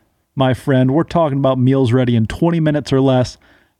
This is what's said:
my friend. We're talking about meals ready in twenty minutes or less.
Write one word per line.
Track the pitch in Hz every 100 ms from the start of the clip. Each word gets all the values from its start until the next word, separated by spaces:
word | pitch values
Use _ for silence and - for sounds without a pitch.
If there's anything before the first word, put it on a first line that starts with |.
| _ _ _
my | - 131
friend. | 123 - 131 127
We're | 143
talking | 165 175 156 139
about | 135 131
meals | 127 135 127
ready | 127 123 117
in | 110
twenty | - 165 170
minutes | 156 147 -
or | 131
less. | 135 127 123 - _ _ _